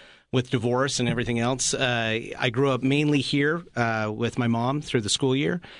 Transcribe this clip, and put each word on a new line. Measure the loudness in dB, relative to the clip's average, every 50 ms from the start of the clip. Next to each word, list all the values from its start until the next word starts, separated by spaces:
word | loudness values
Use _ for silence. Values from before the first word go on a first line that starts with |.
| -20 -20 -20 -20 _ _
with | 0 0 0 0
divorce | -2 0 0 2 2 2 2 0 0 -2
and | -2 0
everything | 0 -2 -2 -2 -2 0
else. | 0 0 0 -2 -2 -2 0
Uh, | 0 0 0 0 0 0 0 -2 -2 -4 -6 -6 -2
I | -2 0
grew | 2 2 2 2
up | 2 2 2
mainly | 2 2 4 4 4 2 2
here, | 0 0 0 2 2 2 0 -2 -6 -8 -4
uh, | -2 0 0 0 0 -2 -2 -2
with | -2 -2 -2 0 0
my | 0
mom | 2 2 0 0 0 -2 -2 -4
through | -2 -2 -2
the | 0 0
school | -2 0 2 0 2
year, | 2 0 0 -2 -4 -6 -12 -20